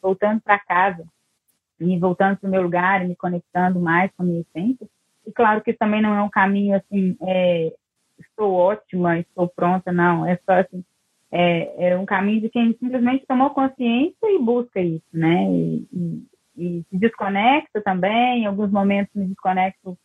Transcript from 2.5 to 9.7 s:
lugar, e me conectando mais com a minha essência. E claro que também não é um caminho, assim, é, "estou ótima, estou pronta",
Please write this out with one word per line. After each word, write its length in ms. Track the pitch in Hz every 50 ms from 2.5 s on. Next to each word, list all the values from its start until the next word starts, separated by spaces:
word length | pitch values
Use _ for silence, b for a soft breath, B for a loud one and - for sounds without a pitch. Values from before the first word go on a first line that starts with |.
| 190 190
lugar, 420 | 180 175 170 175 180 185 196 190 180
e 40 |
me 80 | 180 175
conectando 640 | - - 180 180 170 - _ - 175 180 180 185 180
mais 320 | 175 165 165 175 190 190 -
com 80 | - 180
a 20 |
minha 160 | 180 170 170
essência. 460 | 165 - - - 190 240 262 - - - _ _ _ _ _ _ _
E 60 | -
claro 300 | - - 240 214 214 214
que 120 | - 240 226
também 280 | - 226 208 208 214
não 120 | 214 214 208
é 60 | 208
um 80 | 208 208
caminho, 460 | - 208 190 196 196 202 202 202 196
assim, 420 | 196 - _ 202 202 190 185 - -
é, 520 | - 185 185 185 180 180 175 165 160 160 - - _ _ _ _ _ _ _ -
"estou 340 | - _ _ - 214 196 185
ótima, 640 | 180 175 190 214 208 - _ - 180 175 170 165 170
estou 280 | 175 - _ - 175
pronta", 440 | 175 - - 175 175